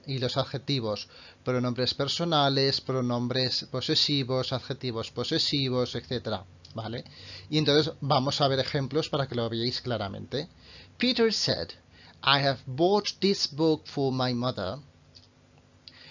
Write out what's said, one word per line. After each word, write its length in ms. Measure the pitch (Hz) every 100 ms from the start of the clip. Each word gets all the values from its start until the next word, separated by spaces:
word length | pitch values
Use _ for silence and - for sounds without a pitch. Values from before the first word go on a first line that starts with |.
| -
y 120 | 135
los 180 | 123 -
adjetivos. 720 | 127 131 - 139 110 104 - - - -
Pronombres 500 | - 127 123 120 123
personales, 840 | - 139 - 170 156 139 135 135 135
pronombres 880 | - 131 123 120 120 127 127 - -
posesivos, 800 | 127 123 156 - 143 123 131 127
adjetivos 580 | 127 - 127 127 113 113
posesivos, 840 | - 123 160 - 147 131 123 123
etcétera, 500 | 120 - 123 110 104 92 - -
¿vale? 300 | - 110 123 - - - - -
Y 80 | 151
entonces 380 | 147 143 160 -
vamos 380 | 139 143 131 -
a 80 | 143
ver 120 | 135
ejemplos 480 | 131 147 131 139 135
para 180 | 151 135
que 80 |
lo 140 | 120 117
veáis 320 | 113 120 123
claramente. 680 | - 117 101 101 101 127 160 - - - - -
Peter 340 | 240 247 226
said, 380 | 208 - 98 85 - _ - - -
"I 240 | - 139 139
have 140 | 135 -
bought 420 | 131 175 208 202 -
this 300 | 196 196 -
book 360 | 139 160 156 -
for 260 | - 135
my 220 | 131 127
mother." 440 | 120 123 120 92 131 - - - - - _ _ - - - - - -